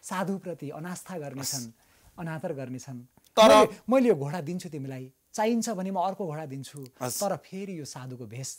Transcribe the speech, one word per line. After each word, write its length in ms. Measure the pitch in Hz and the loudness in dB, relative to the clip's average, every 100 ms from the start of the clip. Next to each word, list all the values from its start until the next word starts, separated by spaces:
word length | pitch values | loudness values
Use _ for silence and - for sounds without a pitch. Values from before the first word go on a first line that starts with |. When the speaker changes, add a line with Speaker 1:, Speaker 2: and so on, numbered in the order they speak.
Speaker 1:
साधुप्रति 680 | - 185 185 196 180 165 139 | -8 -4 -2 -4 -8 -10 -10
अनास्था 480 | - 175 175 - 180 | -10 -10 -12 -12 -10
गर्नेछन्, 440 | 143 131 131 135 | -10 -8 -6 -6
Speaker 2:
हस्। 580 | 117 - _ _ - - | -8 -16 _ _ -20 -12
Speaker 1:
अनादर 340 | 165 160 180 | -8 -6 -6
गर्नेछन्। 460 | 139 123 127 - 123 123 _ _ - | -6 -8 -10 -10 -14 -16 _ _ 8
Speaker 2:
तर 180 | 220 214 | 12 12
Speaker 1:
मैले, 120 | 214 - - | 8 2 2
मैले 200 | 269 240 | 4 4
यो 60 | 151 | 2
घोडा 260 | 143 180 | 0 -6
दिन्छु 280 | 143 180 175 | -6 -6 -6
तिमीलाई, 440 | 151 135 131 131 _ _ | -10 -8 -10 -14 _ _
चाहिन्छ 360 | - 220 233 233 | -2 2 2 0
भने 220 | 185 185 | -4 -2
म 40 | 190 | 0
अर्को 320 | 185 190 180 | -2 -2 -6
घोडा 180 | 151 147 | -6 -8
दिन्छु, 400 | 135 127 143 135 - | -10 -12 -14 -16 -8
Speaker 2:
हस्। 220 | 127 - | -6 -2
Speaker 1:
तर 120 | 196 170 | -2 -4
फेरि 440 | - 190 196 170 | -8 -12 -10 -10
यो 60 | 135 | -10
साधुको 400 | - 131 123 110 | -12 -12 -12 -12
भेष 320 | 120 131 | -10 -12